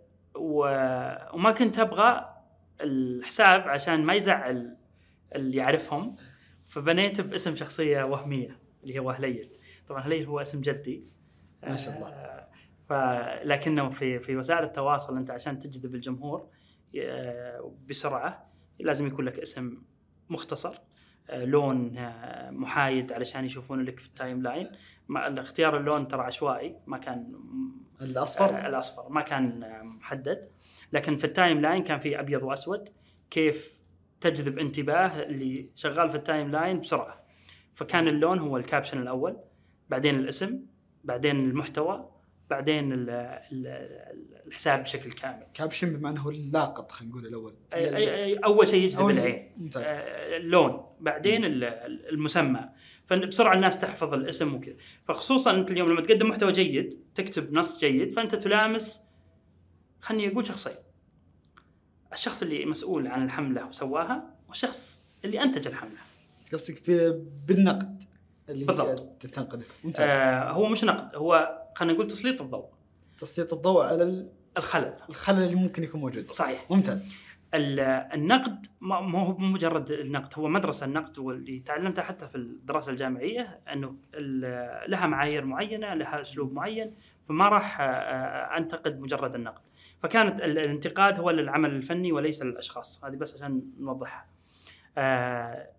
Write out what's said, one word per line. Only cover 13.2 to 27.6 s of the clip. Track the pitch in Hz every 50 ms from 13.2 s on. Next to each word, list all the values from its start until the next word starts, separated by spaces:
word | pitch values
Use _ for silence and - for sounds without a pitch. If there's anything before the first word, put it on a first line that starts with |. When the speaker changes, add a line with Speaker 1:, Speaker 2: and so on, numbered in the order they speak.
| 117 - - - -
Speaker 1:
لكنه | 147 143 143 143 160 156 147 139 127
في، | 135 - 139 127 123 120
في | - - 131
وسائل | 131 131 160 165 170 165
التواصل | 156 - 143 135 143 147 139 143 - 131
أنت | 131 127 127
عشان | 123 120 - 147 135 131
تجذب | - 143 131 131 135 127 127
الجمهور، | 123 123 135 127 127 143 147 151 - - - _ _ _ _ _ _ _ _ - 139
آه، | 131 131 127 131 127 123 120 120 123 123 120 127 - - 139 135 135 135
بسرعة | 139 - - 143 135 120 131 170 185 - - _ _ _ _ _ _ -
لازم | - - 143 139 143
يكون | 135 135 139 131
لك | 127 - -
اسم | - - - 135 127 120 120 - - _ _ _ _ _ _ _ _ -
مختصر، | 165 - - - 147 - - 175 - - _ _ _ _ _ _ _ _ _ -
آه، | 139 127 123
لون، | 127 143 147 143 135 131 127 120 120 120
آه، | 123 123 117 113 113 120 123 123 123 127 131
محايد | 135 131 131 127 - 139 143 135 135 131 123 127
علشان | 120 117 123 - - 135 131
يشوفون | 131 131 131 127 - 135 131
لك | 127 127 127 -
في | -
التايم | - _ - 131 127 127 127
لاين. | 127 120 131 170 190 - - - - - - _ _
ما، | - 143 135 135
الاختيار | 143 139 131 131 - - - 160 156 147
اللون | 143 143 147 151 147 135
ترى | - 139 131
عشوائي، | 123 123 - - 156 139 123 120 131 - - - -
ما | - 131
كان | 127 - 135 123 120 117 117
م-، | - - 113 - - 131